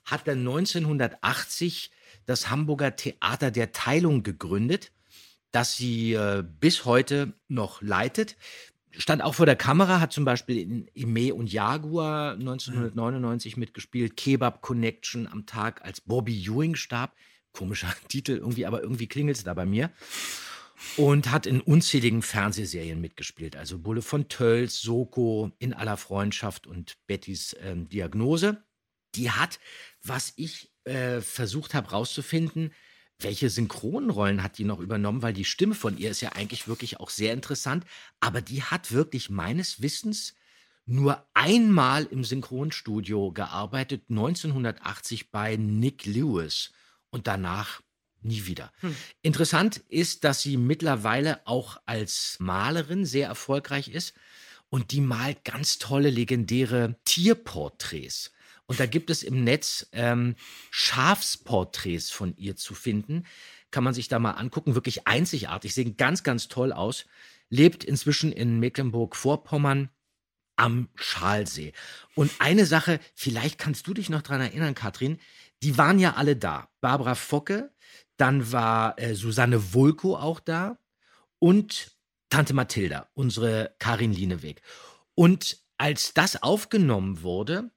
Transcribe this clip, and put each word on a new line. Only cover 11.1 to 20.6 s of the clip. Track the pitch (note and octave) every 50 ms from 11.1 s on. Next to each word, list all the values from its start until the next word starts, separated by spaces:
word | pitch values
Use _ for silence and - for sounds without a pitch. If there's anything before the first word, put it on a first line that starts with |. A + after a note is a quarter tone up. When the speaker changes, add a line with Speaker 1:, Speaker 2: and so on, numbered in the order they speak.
| A2 A2+ A#2+ C3 -
Speaker 1:
und | F#2 A#2 G#2+ F2+
Jaguar | A2 G2+ G#2+ C3+ D#3 D3+ D3+ D#3+ E3+ D#3+ D#3 D3+ D3+ D3+ D3 A2+
neunzehnhundertneunundneunzig | F2+ B2 C3 B2+ C3 - C3 B2 A#2+ A#2+ A2+ G#2 A#2 A2+ A#2 C3 C3 B2 A#2 A#2 A#2+ - A2 A2
mitgespielt, | B2 A#2+ - - - - - - B2 A#2+ A2 -
Kebab | - - C3+ C3+ B2 B2+ A#2+ G#2+ - -
Connection, | - C3 A#2+ A2+ A2+ A2+ - - - - A#2+ A#2
Am | G2+ E2+ G#2 G#2+
Tag, | - - A2 G#2 A2+ A2+ - -
als | F#2 F#2+ -
Bobby | - - A2 B2+ A#2 A2 A#2 G#2 F2+
Ewing | G2+ A2 B2+ D#3 E3 E3
starb. | C#3+ - - B2 A#2 B2 C3+ _ _ _ _ _ _ _ _ -
Komischer | - F#2 F2+ F2 E2+ F#2 F2 F2 -
<laughs> | - -
Titel | - C3+ - - C3+
irgendwie, | - - A#2 A#2+ A2+ -
aber | G2 A2 A2+ -
irgendwie | G2+ B2+ A#2 A#2
klingelt's | G#2 - C#3 D3 D3 C#3+ - -
da | F#2 F2
bei | D#2+ F2+
mir. | F#2 G2 A2 C#3+ E3+ - - - - - - - - - - - - - -